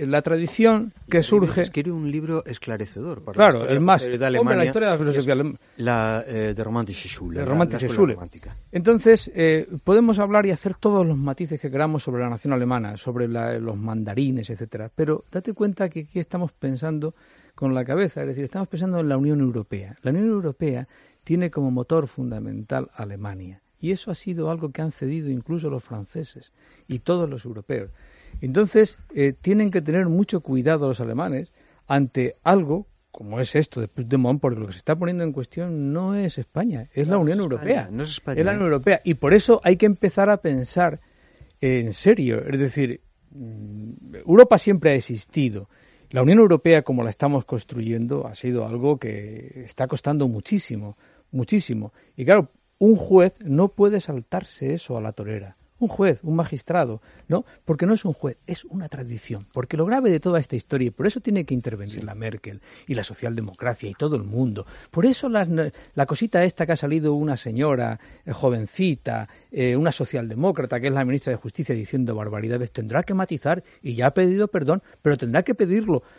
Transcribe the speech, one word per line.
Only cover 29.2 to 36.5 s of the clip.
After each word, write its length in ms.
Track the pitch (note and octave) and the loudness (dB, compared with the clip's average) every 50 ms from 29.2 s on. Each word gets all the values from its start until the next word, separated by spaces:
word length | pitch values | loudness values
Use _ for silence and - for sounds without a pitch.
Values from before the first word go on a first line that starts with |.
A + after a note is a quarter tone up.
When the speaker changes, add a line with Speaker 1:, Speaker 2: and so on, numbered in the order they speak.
| C#3 C#3 C3+ - | 0 0 0 0
Speaker 1:
tienen 320 | - F3+ G3+ G#3+ G#3+ G3+ | 0 2 2 2 2 2
que 120 | F3+ F#3 | 0 -2
tener 240 | D3+ D3+ D#3 F#3 F#3+ E3+ | 0 0 0 0 2 2
mucho 320 | E3 F3+ G3+ - - F3 | 2 2 2 0 -2 -4
cuidado 480 | - - C3+ C3 A#2+ D3 E3 D3+ C#3+ C3+ | -4 -2 -2 0 2 2 2 2 2 -2
los 120 | B2+ A2 | -2 -2
alemanes 520 | A#2 A2+ A2+ B2+ E3+ - C#3 C3+ F3 - _ _ _ _ _ _ _ | -4 -4 -4 -4 -4 -4 -4 -6 -8 -10 _ _ _ _ _ _ _
ante 500 | - C#3+ C#3 C#3 C3 - C3+ B2 B2 - _ | 0 0 2 2 0 0 -2 -2 -2 -4 _
algo 440 | - E3 F#3+ G3 E3 C#3 D3+ F#3 G#3 - _ _ _ _ | 2 2 4 4 2 0 -2 -4 -6 -10 _ _ _ _
como 280 | - - - G#2 G#2+ A#2+ | -20 -16 -12 -8 -4 -4
es 140 | C3 - - | -2 0 0
esto 260 | D3+ D#3 - - B2+ | 0 0 0 -4 -6
de 80 | A2 G#2 | -8 -6
Puigdemont, 520 | _ - B2 A2+ C3+ C3 B2+ A#2+ C#3 C#3+ | _ -8 -4 0 0 2 2 2 2 0
porque 180 | - C3+ A#2+ A2 | 0 -2 -2 -2
lo 80 | G#2+ | -6
que 60 | G2 | -10
se 60 | F#2 F#2 | -12 -6
está 180 | - - D#3+ | -4 -2 -2
poniendo 260 | E3 F3 E3+ F3+ F3 | 0 -2 -2 -2 -2
en 100 | E3+ D#3+ | -4 -4
cuestión 600 | C3+ C#3+ A#2+ - - E3 F3 F3+ E3 D3+ C#3+ C#3 | -4 -6 -10 -8 -8 -8 -8 -6 -4 -4 -4 -4
no 220 | D3 E3+ F#3 F#3+ G3+ | -2 -2 -2 -2 -2
es 240 | G3+ G3 E3+ - - | -2 -2 -2 -4 -6
España, 500 | A#2 - | -8 -6